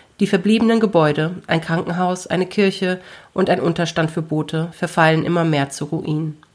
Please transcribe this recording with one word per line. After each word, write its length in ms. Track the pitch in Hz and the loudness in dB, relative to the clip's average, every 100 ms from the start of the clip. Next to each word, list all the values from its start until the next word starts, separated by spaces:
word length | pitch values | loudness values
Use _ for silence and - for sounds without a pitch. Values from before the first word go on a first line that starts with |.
| _ - | _ -2
Die 60 | 202 | 2
verbliebenen 500 | 185 202 220 226 226 | 2 2 2 4 2
Gebäude, 580 | 214 175 151 151 160 180 - | 2 4 2 2 -2 -4 -2
ein 120 | 160 | -2
Krankenhaus, 680 | 160 165 - 175 180 185 - | -2 -4 -2 -2 -2 -4 -4
eine 180 | 170 180 | -4 -2
Kirche 540 | 214 196 190 180 185 - - - | 0 0 0 -2 -4 -8 -20 -8
und 180 | - 180 | -2 0
ein 100 | 180 | 2
Unterstand 520 | 165 165 165 175 160 | 0 -2 -2 -2 -2
für 100 | 165 | -2
Boote 460 | 160 151 151 160 170 | -4 -4 -2 -4 -4
verfallen 520 | - 170 175 160 160 | -6 -2 4 4 4
immer 200 | - 170 | 2 2
mehr 260 | 165 147 139 | 2 2 0
zu 160 | - 160 | -4 -6
Ruinen. 520 | 165 151 151 156 151 _ | -4 -2 -4 -4 -8 _